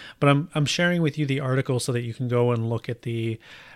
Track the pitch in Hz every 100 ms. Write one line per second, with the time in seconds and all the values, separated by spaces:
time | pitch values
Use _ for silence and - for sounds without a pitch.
0 | - - 143 143 170 151 151 - 175 175
1 | 160 151 143 135 135 131 - 127 - 120
2 | 120 113 123 120 120 117 113 113 - 117
3 | 120 117 113 110 - - -